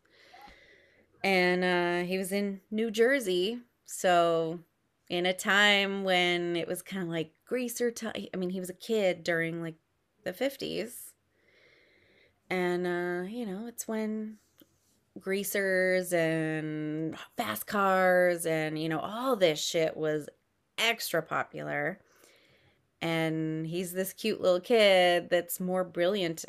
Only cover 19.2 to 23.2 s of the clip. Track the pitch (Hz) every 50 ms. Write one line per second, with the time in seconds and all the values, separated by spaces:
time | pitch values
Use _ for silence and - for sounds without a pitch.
19.2 | 254 269 254 202 185 160 151 151 - - - 170 160 156 - - 156 156 151 151
20.2 | 143 - - _ _ _ _ _ _ _ - - 214 226 226 220 - - - 165
21.2 | 160 - 156 139 127 - - 151 147 147 147 143 147 156 190 - _ _ _ _
22.2 | - - _ _ _ _ _ _ _ _ _ _ _ _ _ - - 165 165 160